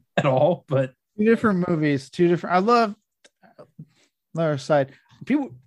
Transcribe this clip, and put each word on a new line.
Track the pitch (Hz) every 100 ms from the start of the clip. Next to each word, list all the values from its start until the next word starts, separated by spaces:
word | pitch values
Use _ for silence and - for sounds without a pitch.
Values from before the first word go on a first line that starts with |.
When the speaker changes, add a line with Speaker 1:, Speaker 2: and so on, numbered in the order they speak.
| _ -
Speaker 1:
at | 143
all, | 131 151 175 -
but | 135 131 _ _ 208
Speaker 2:
Two | 214
different | 226 226 180 180
movies, | 160 151 139 -
two | - 175
different, | 170 170 180
I |
love, | 208 240 214 208 _ _ _ _ _ - - - - _ _ _ _
another | 160 160 139
side. | - 147 135 - _ - -
People | 294 254 123